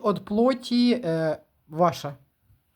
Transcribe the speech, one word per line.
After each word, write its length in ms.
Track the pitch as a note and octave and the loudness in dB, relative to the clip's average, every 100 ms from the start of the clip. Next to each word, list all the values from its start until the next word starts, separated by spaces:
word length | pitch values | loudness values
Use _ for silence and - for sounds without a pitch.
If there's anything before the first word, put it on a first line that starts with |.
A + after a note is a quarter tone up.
| G#3+ | -4
від 200 | G3 - | -4 -2
плоті, 760 | G#3 A#3+ C4 - A#3+ A#3+ A#3 E3+ | 0 2 0 -2 2 2 2 -2
е, 320 | E3 D#3+ D3+ _ _ - | -2 -2 -4 _ _ -8
ваша. 460 | D#3 F3 - C#3+ C#3+ _ _ _ _ _ | 0 0 0 -8 -14 _ _ _ _ _